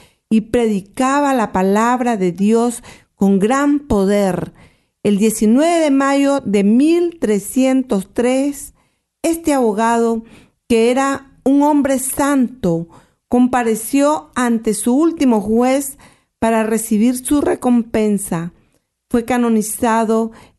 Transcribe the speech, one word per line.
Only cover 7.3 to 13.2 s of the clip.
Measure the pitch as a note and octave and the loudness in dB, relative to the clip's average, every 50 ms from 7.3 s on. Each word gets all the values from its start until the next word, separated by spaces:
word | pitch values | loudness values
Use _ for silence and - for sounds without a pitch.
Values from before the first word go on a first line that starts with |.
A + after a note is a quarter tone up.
| G#3+ G3 G3+ - - B3+ C4 C4 C4 C4 B3+ - G#3 F#3+ F#3 - - | -2 -2 -4 -4 -2 0 0 2 0 0 -2 -2 -4 -4 -4 -6 -4
tres, | - A#3 B3 C4 C4 C#4 C#4+ C#4+ - - - - _ _ _ _ _ _ _ _ _ | -2 -2 0 0 0 -2 -4 -6 -8 -14 -20 -20 _ _ _ _ _ _ _ _ _
este | - E4 E4 E4 E4 D#4 | -4 -4 -4 -2 -2 -2
abogado, | C#4+ C4 B3 A3 G3 G#3 A3+ A3+ A#3 A#3 A#3 A3+ A#3 A3+ A3+ - - - - _ _ _ _ - | 0 0 0 0 0 0 0 0 0 0 0 0 -2 -4 -6 -12 -18 -20 -20 _ _ _ _ 0
que | A#3 A3+ A3+ A#3+ | 0 2 2 2
era | A#3+ C4+ C4+ C#4 C#4 - - - _ _ - | 2 0 0 -2 -4 -6 -8 -16 _ _ -2
un | C4+ C#4 C#4+ | 0 2 2
hombre | C#4+ D4 D4+ C#4+ C4 C#4 C4+ C4 | 4 4 2 2 2 0 0 -2
santo, | C4 - - - C#4 C#4 C#4+ C4+ A#3+ A3+ - - - F3 E3 E3 E3 - - - - _ _ _ | -4 -4 -4 -2 0 0 0 0 0 -2 -4 -4 -4 -2 -2 -2 -6 -10 -16 -20 -20 _ _ _